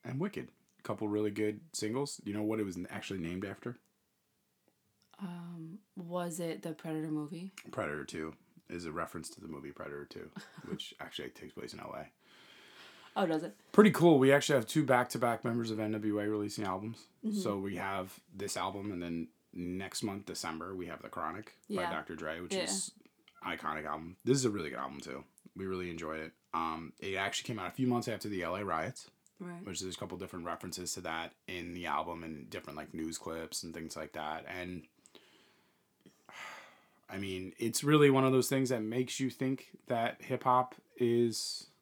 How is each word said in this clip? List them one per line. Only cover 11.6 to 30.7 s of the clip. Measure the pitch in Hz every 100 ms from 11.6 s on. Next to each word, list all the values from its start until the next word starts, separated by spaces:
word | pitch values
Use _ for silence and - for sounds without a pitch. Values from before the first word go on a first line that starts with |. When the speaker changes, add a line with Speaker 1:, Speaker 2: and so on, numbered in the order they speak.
| -
Speaker 1:
in | -
L | - -
A. | - _ _ - - - - - - - - -
Speaker 2:
Oh, | 185
does | 160
it? | 156 - -
Speaker 1:
Pretty | - 214
cool. | - 170 147
We | 135
actually | 143 - 139
have | 107
two | 156
back-to-back | 139 123 123 123 120 113 117
members | 117 113
of | 110
N | 110
W | 107 107 104
A | 104
releasing | 107 104 - 101
albums. | 92 110 113 - _ 220
Speaker 2:
Mm-hmm. | 208
Speaker 1:
So | 175 101
we | 98 90
have | 98 98 92 - _ 98
this | 101 -
album, | 92 98 101
and | 87
then | 87 85 80 _ _
next | - 87 92 95 -
month, | 110 98 98
December, | 82 87 80 87 95
we | 87
have | 80
The | -
Chronic | - 80 92 107 - _
by | 202
Speaker 2:
Yeah. | 175
Speaker 1:
Doctor | 78 - 156
Dre, | 78 82
which | 87 190
Speaker 2:
Yeah. |
Speaker 1:
is | 180 196 - - - _ _ - -
iconic | 82 76 78 76
album. | 78 82 92 120
This | 135
is | 123
a |
really | 101 78
good | 62
album, | 69 69
too. | 65 67 71 _ - 92
We | 95
really | 92 90
enjoyed | 82 80 78
it. | 78 _ _ 82
Um, | 82 82 80 -
it | 98 95
actually | 98 - -
came | 110
out | 90
a | -
few | 127
months | 120 120
after | 107 107
the | 98
L | 85 92
A | 101
riots, | 82 80 - - _ _ _
Speaker 2:
Right. | 175 170
Speaker 1:
which | 139 82
there's | 92 87
a |
couple | 92 90
different | 92 90 85
references | 82 92